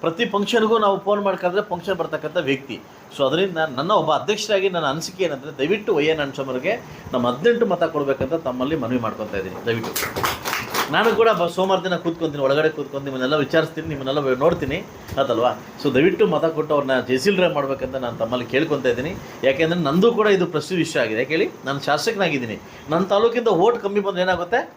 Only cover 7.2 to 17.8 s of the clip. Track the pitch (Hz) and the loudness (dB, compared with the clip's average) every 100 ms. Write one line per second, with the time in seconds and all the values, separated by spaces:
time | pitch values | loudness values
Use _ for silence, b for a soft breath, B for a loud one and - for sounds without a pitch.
7.2 | 120 123 214 233 214 175 160 151 139 135 | 0 2 2 4 2 2 0 0 -2 0
8.2 | 131 160 131 127 127 156 117 123 110 101 | 0 -2 -2 -2 -2 -2 0 -2 -2 -4
9.2 | 104 101 92 87 117 117 - - - - | -6 -4 -6 -6 -4 -2 -2 -6 -6 -4
10.2 | - - - - - - - 160 226 202 | -4 -4 -6 -6 -6 -4 0 2 2 4
11.2 | 226 190 175 175 190 190 180 175 175 165 | 4 4 0 0 2 2 2 -2 -2 -2
12.2 | 160 143 135 143 156 151 135 139 139 131 | -4 0 2 4 2 0 -6 -6 -6 -2
13.2 | 127 151 135 160 160 160 165 143 131 143 | 0 2 2 2 0 -4 -6 -6 -2 0
14.2 | 139 127 151 175 139 160 202 - - - | 0 2 2 2 -2 -4 -6 -16 -8 -2
15.2 | 131 113 120 - - - 147 127 165 190 | 0 2 2 0 -10 -4 0 4 4 4
16.2 | 208 151 160 156 151 147 131 131 117 127 | 2 4 0 0 0 0 2 0 2 2
17.2 | 156 190 175 151 135 131 | 2 2 2 2 -2 -4